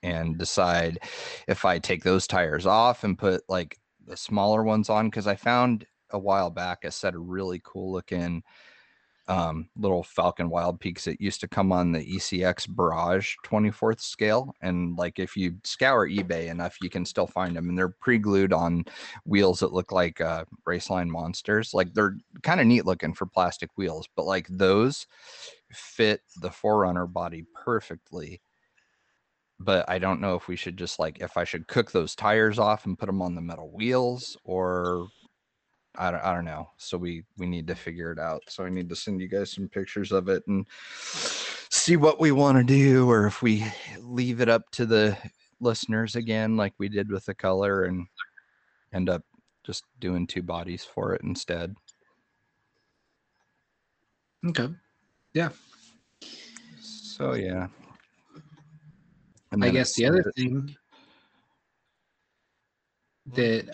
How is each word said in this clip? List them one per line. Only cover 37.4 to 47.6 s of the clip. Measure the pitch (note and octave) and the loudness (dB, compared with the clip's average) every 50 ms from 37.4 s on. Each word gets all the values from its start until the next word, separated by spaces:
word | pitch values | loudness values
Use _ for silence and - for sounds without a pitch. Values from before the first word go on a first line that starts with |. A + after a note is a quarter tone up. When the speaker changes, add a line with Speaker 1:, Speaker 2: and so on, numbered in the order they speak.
| F2+ | -6
Speaker 1:
need | F2+ F2 E2+ D#2+ | -6 -4 -6 -6
to | E2+ E2 | -8 -8
figure | E2+ - E2+ E2 F2 E2 E2 | -8 -8 -12 -10 -10 -8 -8
it | E2 D#2 | -8 -6
out. | D#2+ D#2+ D#2+ D2+ - - | -6 -6 -6 -8 -10 -12
So | - - F#2 | -10 -10 -8
I | F2+ | -6
need | F#2 F#2 F2+ E2+ | -6 -6 -6 -8
to | E2 | -8
send | - - G#2+ G2 F#2 | -10 -8 -6 -6 -6
you | F#2 | -6
guys | F#2 F#2+ G2+ G2 - | -4 -4 -4 -4 -4
some | - G2+ G2 - | -8 -10 -10 -8
pictures | - G2+ F#2+ - - G#2 G2 - | -6 -8 -8 -6 -6 -8 -4 0
of | G2+ F#2+ F2+ F#2+ | 0 0 2 2
it | F#2+ - - | -2 -2 0
and | G2+ G2+ G2 G2+ - - - - - - - - - - - - - - - - - - - - - | 0 -2 -2 -2 -4 -10 -20 -18 -18 -16 -14 -12 -10 -8 -6 -6 -6 -6 -6 -8 -8 -10 -12 -8 -2
see | - - - E3 F3 | -2 0 4 4 6
what | D#3 D3 D#3 D3+ - | 8 8 6 6 6
we | D#3+ D3+ | 4 4
wanna | C3+ C#3 C#3+ C#3+ C3 C3 A#2+ | 6 6 6 8 8 8 8
do, | B2 C#3 C#3 C3+ C3+ B2+ C3 B2+ B2 | 8 6 8 8 8 8 8 8 8
or | A#2 G#2+ G#2 | 8 6 6
if | G#2 - - B2 | 4 2 2 2
we | A#2 G#2+ G#2 A2 G#2+ G2+ - - - G#2 - | 2 2 2 0 -4 -6 -10 -14 -16 -16 -16
leave | A#2+ B2 B2 B2 B2 B2 A#2 A#2+ | -14 -8 -4 -2 -2 -2 0 2
it | B2 A#2 | 4 4
up | A#2 A2+ - _ | 4 4 2 _
to | - - A#2+ | -4 -2 2
the | A2 A2+ G#2+ G#2+ G#2+ G2 - - - _ _ _ _ _ - | 4 6 6 6 6 2 0 -6 -16 _ _ _ _ _ -2
listeners | B2 A#2+ A2+ - - - A2 A2 A2+ G#2+ - | 0 0 0 0 -2 -2 0 0 0 -2 -2
again, | A#2+ A2+ A2+ A2 A2 A2 A2 A2+ | -4 -2 -2 0 0 2 2 2
like | A2 G2+ G2 - - | 2 0 0 -2 -4
we | G2 G2+ | -4 -2
did | G#2 G2+ G2 G#2 | -2 -2 -2 -2
with | G2+ F#2+ - | -4 -6 -6
the | - F#2+ | -6 -8
color, | - - F#2+ F#2+ F#2+ | -2 0 0 2 2